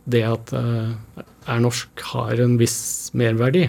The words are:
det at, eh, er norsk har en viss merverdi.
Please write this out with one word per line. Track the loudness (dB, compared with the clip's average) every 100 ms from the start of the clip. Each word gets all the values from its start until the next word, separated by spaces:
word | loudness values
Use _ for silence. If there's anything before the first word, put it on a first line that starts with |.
det | 0 0
at, | 2 -2 -4
eh, | -4 -2 -2 -4 -6 -12 -20 -20 -14
er | -4 0
norsk | 0 0 -8 -14 -8
har | -6 -2 2
en | 4 4
viss | 2 0 -6 -8 -6
merverdi. | 0 2 2 2 2